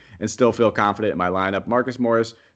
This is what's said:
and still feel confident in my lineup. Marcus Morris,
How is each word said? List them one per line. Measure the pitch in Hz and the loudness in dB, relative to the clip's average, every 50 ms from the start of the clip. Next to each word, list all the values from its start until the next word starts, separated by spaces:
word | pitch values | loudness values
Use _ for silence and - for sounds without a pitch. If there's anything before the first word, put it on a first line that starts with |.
| - - - - | -20 -20 -10 -8
and | - 107 | -8 -6
still | - - 127 117 | 0 2 2 2
feel | 101 - 117 107 | 4 4 2 2
confident | - - 104 104 104 104 107 104 73 | 2 2 0 0 0 0 -2 -2 -2
in | |
my | 87 90 90 | 0 -2 0
lineup. | 92 95 95 95 98 95 92 | 0 0 -2 -2 -2 -4 -4
Marcus | - 117 123 120 131 123 | -2 -2 -2 -2 -2 -4
Morris, | 127 123 117 113 113 113 113 - - _ _ _ | -2 0 2 2 2 0 -2 -6 -16 _ _ _